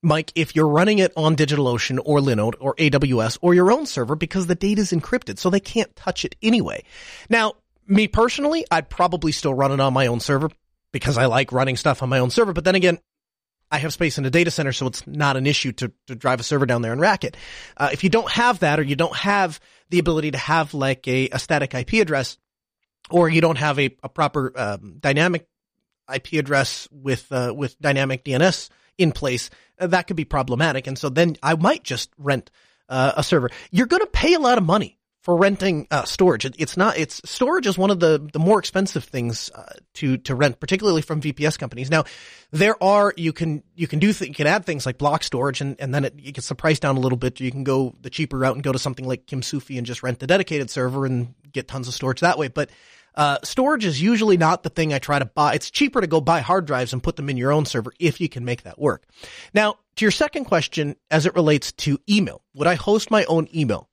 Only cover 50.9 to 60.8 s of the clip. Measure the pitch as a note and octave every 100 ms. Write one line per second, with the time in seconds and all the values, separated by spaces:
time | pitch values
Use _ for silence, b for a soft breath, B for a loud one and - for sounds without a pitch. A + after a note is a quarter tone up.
50.9 | C3+ C3+ B2+ A#2+ - _ C#3 - C3+ B2
51.9 | A#2+ C3 B2+ E3+ D3 C#3 D3+ C#3+ b b
52.9 | b b - D3 C#3 - - C4 D4+ G#3
53.9 | C3+ F#3 A#3 G#3+ F3+ D#3+ F3 D#3+ - D#3
54.9 | C#3 - C#3+ B2+ - D3 C3+ - - C#4+
55.9 | B3+ F3+ D#3+ C#3 E3 A2 F#3+ D3+ C3 B2
56.9 | B2+ E3+ D#3+ C#3+ B2+ B2+ D3 D3+ C3 A2
57.9 | _ E3+ - E3 C3 A#2+ A#2+ - - D3
58.9 | - _ B B B B G3+ G#3+ - _
59.9 | - G#3+ - D4 D4+ C4 F3 - -